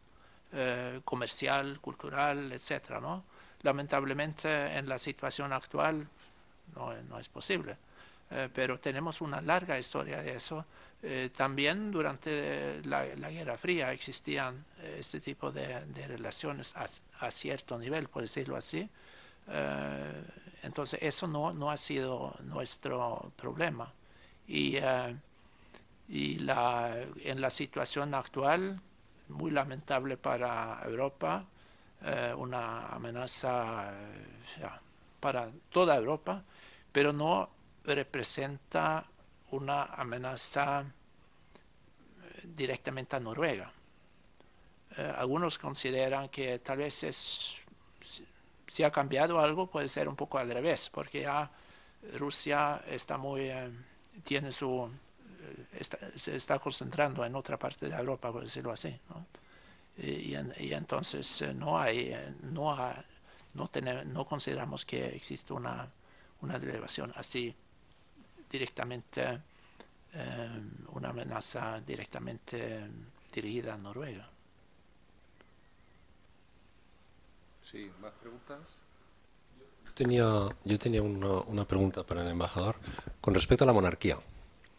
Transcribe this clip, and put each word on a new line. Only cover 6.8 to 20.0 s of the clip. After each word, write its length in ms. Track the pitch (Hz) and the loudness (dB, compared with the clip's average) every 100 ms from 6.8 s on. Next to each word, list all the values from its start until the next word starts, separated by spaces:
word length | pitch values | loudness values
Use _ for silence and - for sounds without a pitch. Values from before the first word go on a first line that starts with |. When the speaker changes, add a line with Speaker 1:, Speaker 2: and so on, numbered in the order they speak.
| 123 113 | -8 -8
Speaker 1:
no 160 | 123 117 | -10 -10
es 100 | 117 | -10
posible. 480 | - - 185 151 - - - - - - | -4 0 0 0 -10 -16 -20 -20 -20 -8
Eh, 200 | 135 131 | -4 -2
pero 260 | - 131 127 | 2 2 2
tenemos 420 | 143 135 160 147 | -2 0 -2 -2
una 200 | 156 143 | -2 -2
larga 360 | 156 180 180 135 | 4 4 4 0
historia 440 | 127 143 139 143 | 0 -2 -2 -4
de 140 | 151 127 | -4 -4
eso. 300 | - 156 165 - - - | -4 -4 -8 -14 -20 -10
Eh, 280 | - 131 127 - | -4 -2 -2 2
también 560 | 135 139 143 190 214 | 2 4 4 2 0
durante 920 | 185 151 139 156 147 147 143 143 147 143 | 0 0 -2 -2 -2 -2 -2 -2 -4 0
la, 200 | 139 135 139 | 0 0 -4
la 140 | 143 | -8
Guerra 280 | 160 151 117 | -6 -6 -4
Fría 340 | 175 175 131 | 0 0 0
existían, 760 | 123 - 127 - 143 131 127 156 - | -2 -4 -4 -2 0 0 -4 -14 -12
eh, 180 | 160 151 | -10 -8
este 200 | 139 156 | -6 -6
tipo 320 | - - 143 | -6 -4 -4
de, 340 | 139 135 123 147 | -4 -4 -6 -8
de 200 | 135 139 | -10 -8
relaciones 680 | 123 110 - 156 139 135 - | -6 -4 -2 -4 -4 -6 -6
a, 120 | 120 - - - | -6 -8 -12 -6
a 120 | 120 | -4
cierto 460 | - 147 139 - 120 | -2 -2 -4 -4 -6
nivel, 300 | 120 156 143 | -2 -2 -4
por 140 | - | -4
decirlo 320 | 117 143 135 135 | -4 -2 -2 -2
así. 340 | - 156 214 - - - - - - | -2 -2 -4 -10 -20 -20 -20 -18 -6
Eh, 760 | 73 71 69 71 69 | -2 0 0 -2 -4